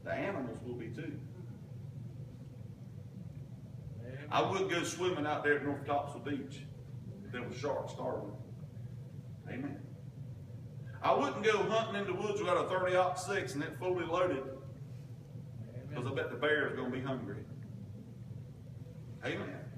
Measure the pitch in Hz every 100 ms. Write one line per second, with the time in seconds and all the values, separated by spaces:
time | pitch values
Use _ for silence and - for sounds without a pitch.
0 | - 120 151 196 127 - 120 120 113 147
1 | 143 - - - - - - - - -
2 | - - - - - - - - - -
3 | - - - - - - - - - -
4 | 120 135 147 139 175 190 190 170 151 -
5 | 180 151 147 147 147 147 143 135 - 143
6 | 143 123 127 143 - - - - - -
7 | - - - 123 120 - - 90 - -
8 | 127 - - - - - - - - -
9 | - - - - - - 285 - - -
10 | - - - - - - - - - -
11 | - - 277 - 214 208 190 214 226 202
12 | 196 180 208 - 175 180 - 185 180 180
13 | 185 - - 202 180 139 160 151 180 175
14 | 160 175 175 139 - - - - - -
15 | - - - - - - - - - 147
16 | 123 139 - - 147 156 - - 127 127
17 | 135 131 - - - - - - - -
18 | - - - - - - - - - -
19 | - - 123 196 - - -